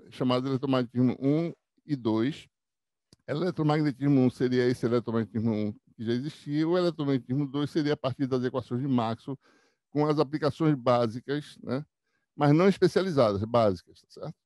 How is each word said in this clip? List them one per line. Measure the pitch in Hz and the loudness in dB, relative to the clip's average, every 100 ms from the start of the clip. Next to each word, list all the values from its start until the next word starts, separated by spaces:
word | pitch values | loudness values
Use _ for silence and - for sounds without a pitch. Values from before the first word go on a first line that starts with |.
| - | -16
chamadas | - 131 127 135 | -4 -2 0 -2
eletromagnetismo | 131 139 131 120 123 127 98 | -2 0 -2 0 0 0 0
um | 135 151 170 - _ _ | 0 0 -2 -8 _ _
e | - | -8
dois. | 139 113 110 123 160 - _ _ _ _ _ _ _ - | -4 0 0 0 -4 -14 _ _ _ _ _ _ _ -10
Eletromagnetismo | 147 180 160 151 151 151 131 143 139 | -6 -4 -2 0 2 0 -2 2 4
um | 127 | 4
seria | - 131 123 | 2 0 2
esse | 123 127 120 | 0 0 0
eletromagnetismo | 120 117 113 107 113 117 | 0 0 -4 -4 -2 -2
um | 107 107 110 _ | -2 -4 -8 _
que | - | -10
já | 113 | -4
existia, | 120 147 - 147 147 160 | -4 -6 -10 -6 -2 0
o | 180 | 0
eletromagnetismo | 175 156 143 135 120 131 143 | 0 -2 -2 -2 -2 -4 -4
dois | 139 143 | -4 -4
seria | 165 147 | -2 -2
a | 147 | -2
partir | 131 127 135 | -4 -4 -2
das | 127 | -2
equações | 123 131 - 123 | -2 -4 -6 -4
de | 143 | 0
Maxwell, | 127 113 110 - 135 _ _ _ _ _ | 0 0 -4 -10 -14 _ _ _ _ _
com | 143 151 | -2 0
as | 151 | 2
aplicações | 135 147 151 - 160 | 0 -2 -2 0 0
básicas, | 139 123 120 117 120 - 147 147 - | 2 2 2 0 -4 -6 -6 -8 -14
né? | - 127 151 _ _ _ _ | -8 -8 -8 _ _ _ _
Mas | - 147 | 0 4
não | 151 196 | 6 4
especializadas, | 180 180 190 190 139 113 98 | 4 2 2 0 2 2 2
básicas, | 110 120 110 90 - _ | 0 2 2 0 -6 _
tá | _ | _
certo? | - - - | -16 -16 -16